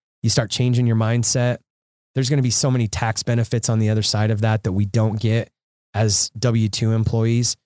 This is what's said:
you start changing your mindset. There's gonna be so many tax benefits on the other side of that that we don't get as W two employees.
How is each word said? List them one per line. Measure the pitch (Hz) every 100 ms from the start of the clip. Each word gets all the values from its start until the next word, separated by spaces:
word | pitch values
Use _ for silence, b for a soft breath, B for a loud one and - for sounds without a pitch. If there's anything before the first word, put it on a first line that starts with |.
| _ _
you | 113
start | - 107
changing | - 123 123 120
your | 110
mindset. | 110 120 113 131 123 120 _ _ _ _ _ 135
There's | 127
gonna | 143
be | 123
so | - 143
many | 127 110
tax | - 113 -
benefits | - 117 113 117 -
on | 110
the | 107
other | 110
side | 104 104 110
of | 104
that | 110 107
that | 104
we | 95 101
don't | 113 110 107
get | 113 113 - _ _ _ _
as | 101 110 101 - 110
W | 127 113 110
two | - 110
employees. | 113 110 113 113 117 120 -